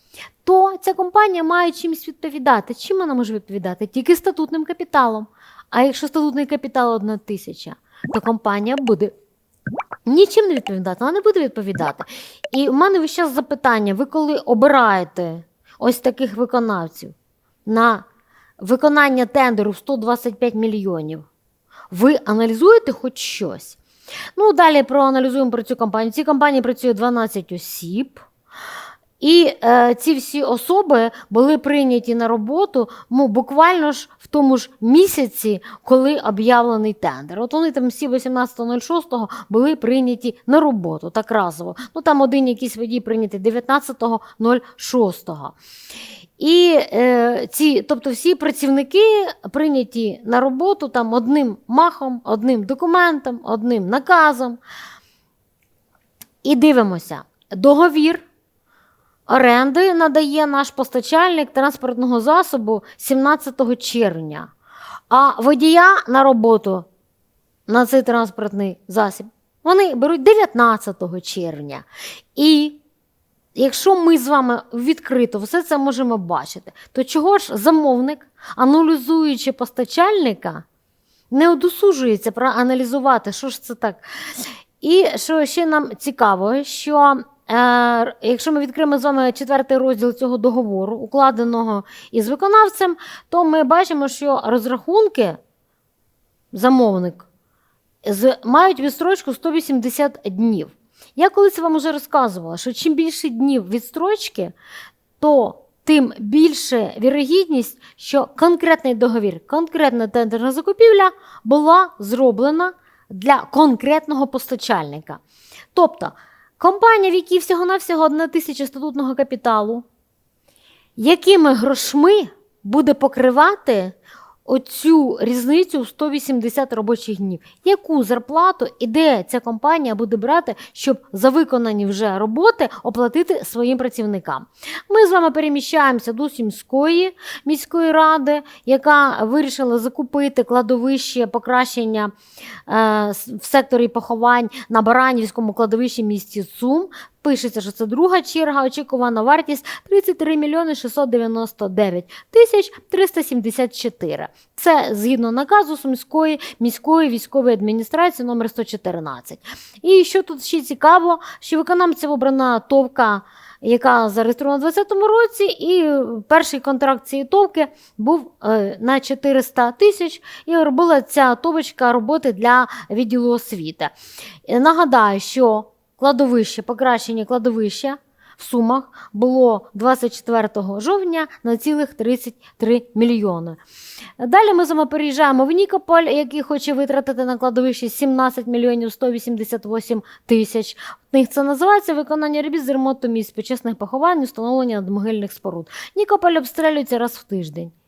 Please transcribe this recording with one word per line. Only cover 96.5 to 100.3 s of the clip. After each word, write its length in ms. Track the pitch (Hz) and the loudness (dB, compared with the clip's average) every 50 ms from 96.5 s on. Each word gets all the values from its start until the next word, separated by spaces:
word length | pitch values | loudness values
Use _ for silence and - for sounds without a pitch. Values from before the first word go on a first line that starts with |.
замовник 720 | - 190 196 247 262 254 247 220 196 185 180 180 170 - _ _ _ _ _ _ _ _ _ _ _ _ _ _ _ _ - - | -6 -2 2 2 4 4 4 2 0 0 -4 -6 -8 -12 _ _ _ _ _ _ _ _ _ _ _ _ _ _ _ _ -8 -6
з-, 300 | 208 196 208 262 254 - - | -4 0 2 2 2 0 0
мають 360 | 220 247 302 359 381 370 254 | 0 4 4 4 4 2 0
відстрочку 540 | 269 294 277 - 330 349 392 370 - - 254 | -2 -6 -4 -2 -2 0 -2 -2 -2 -6 -8
сто 180 | - - 330 | -6 -4 -4
вісімдесят 680 | 302 330 320 - 277 254 214 254 240 - 294 285 277 - - | -4 -4 -2 -2 -4 -4 -4 -4 -2 -2 -2 -2 -2 -6 -10
днів. 420 | 208 | -8